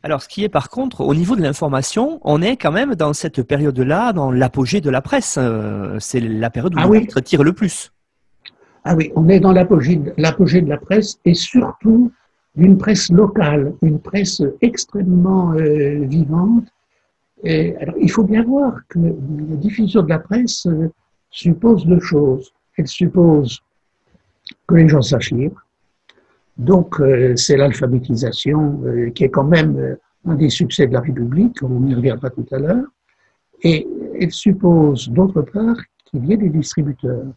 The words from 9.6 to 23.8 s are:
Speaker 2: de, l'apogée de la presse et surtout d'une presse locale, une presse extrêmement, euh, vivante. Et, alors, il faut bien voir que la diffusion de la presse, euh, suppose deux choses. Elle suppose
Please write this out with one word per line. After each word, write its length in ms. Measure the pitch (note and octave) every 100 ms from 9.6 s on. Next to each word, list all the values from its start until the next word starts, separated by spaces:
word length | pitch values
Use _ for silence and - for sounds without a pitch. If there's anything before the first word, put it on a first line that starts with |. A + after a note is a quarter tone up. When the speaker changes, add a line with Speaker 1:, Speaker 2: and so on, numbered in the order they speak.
| F3+ F3+ B2+
Speaker 2:
de, 180 | F3 C#3+ -
l'apogée 440 | D#3+ D#3 E3+ F3
de 80 | D#3
la 100 | D3
presse 420 | - G#3 G#3+ -
et 100 | F3
surtout 760 | E3+ - B3+ - - G#3+ A3+ A#3+ _ _ _ _ D3
d'une 220 | F#3 F#3+
presse 340 | G#3 G#3 -
locale, 640 | F3 G#3 G#3+ D3+ D3 C#3 -
une 200 | D#3+ D3+
presse 420 | - G3+ F#3+ - C#3 C#3
extrêmement, 920 | A#3+ A#3 - G3+ F#3 F3+ F3+ F#3+ F3
euh, 480 | D#3+ D#3 D3+ C#3+ D3
vivante. 680 | C#3 D#3 C#3+ D#3+ F#3+ A#3 - _ _ _ _ _ _ _
Et, 320 | E3 D#3+ E3+ E3
alors, 180 | D3 -
il 100 | A#3+
faut 140 | -
bien 180 | G3 A3
voir 380 | A#3 C#4 C4+ - _
que 100 | E3+
la 580 | E3 D#3 C#3 D3+ D3+ D#3
diffusion 460 | F#3+ G#3+ G#3 A3+
de 60 | D#3
la 100 | D#3+
presse, 480 | - G#3+ A#3+ - F3+
euh, 240 | D#3 D#3+ - _ _ _
suppose 560 | - E3+ E3 A3+ G#3 D#3
deux 140 | F3
choses. 520 | - D3 D3 B2+ - _ _ -
Elle 120 | D3
suppose 720 | - F3 F3+ E3+ D3+ B2+ - _ _